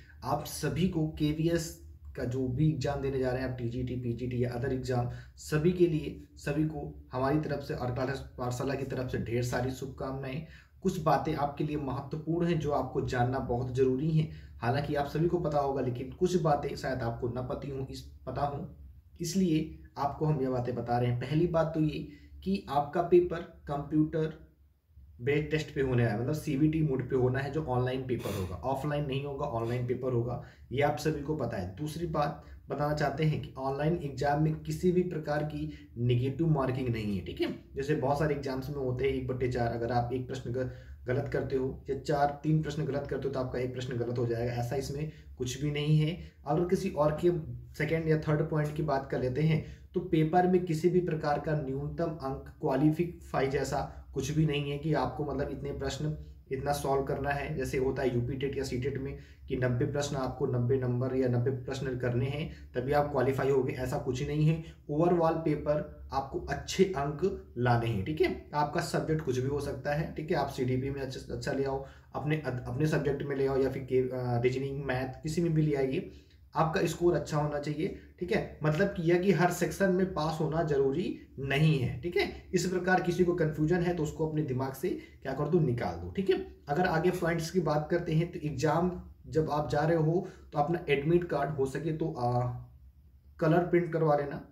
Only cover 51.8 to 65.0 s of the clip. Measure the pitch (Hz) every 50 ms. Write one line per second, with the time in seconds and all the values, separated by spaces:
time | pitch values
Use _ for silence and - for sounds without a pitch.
51.8 | 147 151 156 - 170 160 156 - 135 135 135 135 - - - - - 147 131 131
52.8 | 147 156 156 - 175 160 - - - - - 139 135 135 - 143 131 - 147 139
53.8 | - - - - - - - 143 123 - 151 160 156 147 143 147 143 143 143 143
54.8 | - 160 147 131 127 127 - - 147 143 131 135 143 - 101 - 143 143 - 120
55.8 | 135 135 - - 151 151 151 - - - - - - - 139 131 135 147 143 -
56.8 | - 135 139 139 135 - 143 123 131 143 143 143 139 139 156 131 131 127 143 135
57.8 | 131 131 123 147 135 127 123 120 120 - 139 127 143 135 - 139 131 - 131 120
58.8 | 123 143 - 127 135 139 143 - - - - - - - 131 127 127 127 123 120
59.8 | 147 127 123 143 143 - 147 135 131 131 127 - 151 131 123 123 120 120 135 127
60.8 | 127 123 123 123 131 127 127 131 131 123 120 120 120 135 123 - - - 131 123
61.8 | 143 135 127 120 127 123 120 120 123 135 143 147 160 - - - - - - 127
62.8 | 123 139 147 147 143 147 143 131 123 135 131 127 135 135 139 131 127 - - 127
63.8 | 127 123 123 123 - 139 123 123 143 143 147 151 156 151 160 160 - - - -
64.8 | - - 147 151